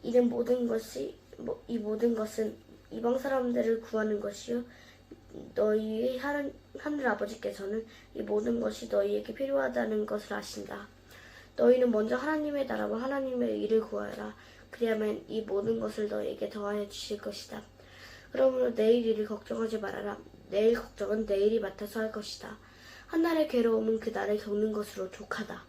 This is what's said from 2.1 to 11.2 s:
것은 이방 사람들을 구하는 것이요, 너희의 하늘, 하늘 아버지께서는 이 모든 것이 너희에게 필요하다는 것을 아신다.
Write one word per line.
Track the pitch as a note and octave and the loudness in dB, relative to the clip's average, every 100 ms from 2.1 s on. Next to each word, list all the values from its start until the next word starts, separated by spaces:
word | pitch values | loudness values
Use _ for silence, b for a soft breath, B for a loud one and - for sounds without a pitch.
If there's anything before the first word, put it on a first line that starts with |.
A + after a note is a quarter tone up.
것은 | A3+ G#3+ - A3 - - - - | 2 -2 -2 -4 -4 -18 -20 -12
이방 | A3+ A#3 B3+ | -2 0 2
사람들을 | C4+ C4+ B3 A#3+ A3+ A3+ | 2 2 2 2 2 2
구하는 | - A3 G#3+ G#3 | 0 -2 0 0
것이요, | G#3 G3+ - A#3+ A#3+ B B B - - - - - | -2 -6 -4 -4 -4 B B B -20 -20 -16 -16 -8
너희의 | - G#3+ G#3+ A3 A3 B3 B3+ | 0 4 4 0 0 0 0
하늘, | C#4 D4 C#4+ - - - | -2 -2 -4 -8 -16 -8
하늘 | D4+ D4 B3+ | -4 0 0
아버지께서는 | G#3 G#3 A3+ G3+ G3 G3 A3 A3+ B B | 0 -2 -4 -6 -6 -4 -4 -6 B B
이 | - | -8
모든 | G#3 G#3 A#3 A#3 | 0 0 2 0
것이 | A3 A3 A3 | 0 -4 0
너희에게 | G#3 G3+ G#3 G#3+ | 2 2 0 -2
필요하다는 | A3 C4+ C#4 C4 B3 A3 G#3+ G#3+ | -4 0 2 2 0 0 0 0
것을 | G#3 - | -4 -4
아신다. | G#3 G3+ - G3 G#3 G3+ - B B | -8 -6 -10 -10 -10 -12 -18 B B